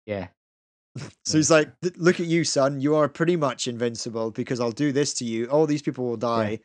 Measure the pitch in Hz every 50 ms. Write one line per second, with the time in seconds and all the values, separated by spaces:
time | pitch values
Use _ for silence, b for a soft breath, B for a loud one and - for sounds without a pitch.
0 | _ - 104 98 90 90 - _ _ _ _ _ _ _ _ _ _ _ _ 127
1 | 147 - - _ _ - - 156 151 - 165 156 151 - - _ - 180 175 -
2 | 170 170 180 - 175 170 160 170 156 - - 143 131 139 143 139 131 147 151 156
3 | 151 139 - - 165 165 180 170 147 135 117 - - 131 120 113 120 120 117 113
4 | - 120 110 113 113 113 107 - - - 139 117 120 117 113 - 151 147 131 139
5 | 147 139 - - 127 117 113 113 117 120 139 151 160 147 147 147 - - 143 127
6 | 127 123 117 110 120 120 117 113 110 104 110 110